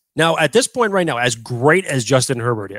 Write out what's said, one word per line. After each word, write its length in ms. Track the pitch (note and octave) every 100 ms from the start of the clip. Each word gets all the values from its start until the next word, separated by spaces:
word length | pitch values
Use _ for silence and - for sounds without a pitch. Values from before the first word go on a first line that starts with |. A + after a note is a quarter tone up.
| _
Now, 220 | - E3 E3
at 160 | D3+
this 140 | A3+ C4
point 260 | B3 A3
right 140 | G3 E3
now, 100 | A#2+
as 200 | B2 A#2
great 480 | A2 A#2+ C#3 F3+
as 200 | F3 C#3
Justin 360 | G#2+ C3 B2 B2
Herbert 320 | A#2+ A2 G2